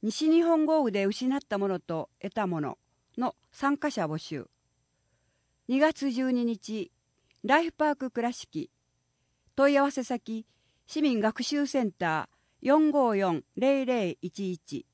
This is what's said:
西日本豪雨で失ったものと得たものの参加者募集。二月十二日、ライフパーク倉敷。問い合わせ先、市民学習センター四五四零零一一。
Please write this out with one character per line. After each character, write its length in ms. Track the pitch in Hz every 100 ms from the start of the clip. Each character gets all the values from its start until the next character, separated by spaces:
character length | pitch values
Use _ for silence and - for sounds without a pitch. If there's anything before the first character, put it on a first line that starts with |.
西 280 | 214 - 311
日 120 | 330
本 240 | 339 330 302
豪 160 | 320
雨 80 | 262
で 160 | 202 196
失 280 | 208 254
っ 60 | 277
た 180 | - 202
も 100 | 196
の 120 | 180
と 300 | - 165 - _
得 120 | 202
た 140 | 226 196
も 140 | 165
の 180 | 147 - _ _ _ -
の 180 | 247 - _
参 260 | - 277 285
加 140 | 302
者 160 | 247 165
募 120 | 156
集。 280 | - 147 107 _ _ _ _ _ _ _ _ _ _ _ -
二 120 | 262
月 300 | 311 320 277
十 200 | 240 262
二 140 | 247
日、 480 | 233 220 - 214 175 _ _ _ _ _
ラ 180 | 214 285
イ 60 | 330
フ 60 |
パ 180 | - 302
ー 60 | 294
ク 140 | 262
倉 220 | 240 233
敷。 380 | 247 - 160 - _ _ _ _ _ _ _ _ -
問 160 | 277
い 60 | 285
合 60 |
わ 60 | 277
せ 140 | 269
先、 420 | 247 240 - 226 220 _ _ _ _
市 160 | 311
民 160 | 302 240
学 240 | 214 220
習 240 | 254 294 285
セ 160 | 277
ン 80 | 226
タ 360 | - 170 156 123 _ _ _
ー 40 | -
四 240 | 294 311
五 260 | 285 254 208
四 260 | 190 160 - -
零 280 | 254 277
零 340 | 254 247 190 156
一 320 | 180 - 196
一。 340 | 180 - 139 -